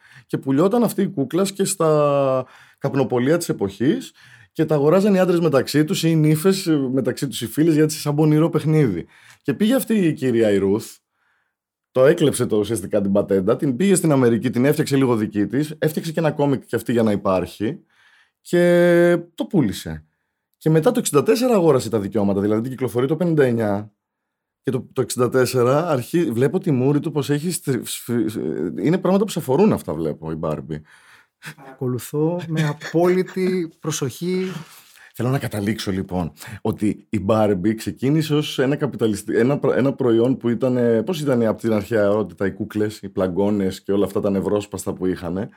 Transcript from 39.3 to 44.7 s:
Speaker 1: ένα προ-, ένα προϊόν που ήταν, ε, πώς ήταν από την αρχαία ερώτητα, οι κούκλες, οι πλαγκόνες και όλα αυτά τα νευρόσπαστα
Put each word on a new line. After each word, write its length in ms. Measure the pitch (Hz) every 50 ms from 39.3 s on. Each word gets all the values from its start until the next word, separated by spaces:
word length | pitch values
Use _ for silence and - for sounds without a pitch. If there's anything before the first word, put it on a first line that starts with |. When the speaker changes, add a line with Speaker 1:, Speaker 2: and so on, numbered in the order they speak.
| 73
Speaker 1:
ένα 220 | 104 117 127 - 117
προ-, 140 | - 131
ένα 200 | - 92 127 139
προϊόν 440 | 120 - 131 120 113 113 117 127 131
που 120 | - - 117
ήταν, 280 | 117 104 131 127 123
ε, 260 | 123 120 117 113 113
πώς 180 | 107 180 185 151
ήταν 220 | 151 139 127 120 117
από 140 | 110 101 -
την 120 | - 113
αρχαία 300 | 110 107 101 - 117 107
ερώτητα, 440 | 104 101 104 107 104 90 85 - 101
οι 60 | 95
κούκλες, 460 | 95 - 107 - - 107 107 107 104 -
οι 60 | - 98
πλαγκόνες 760 | - 101 95 92 85 92 98 104 107 101 98 92 - -
και 100 | _ -
όλα 120 | 98 101 98
αυτά 160 | 92 - 107
τα 100 | 101 104
νευρόσπαστα 640 | 98 98 87 95 104 104 101 -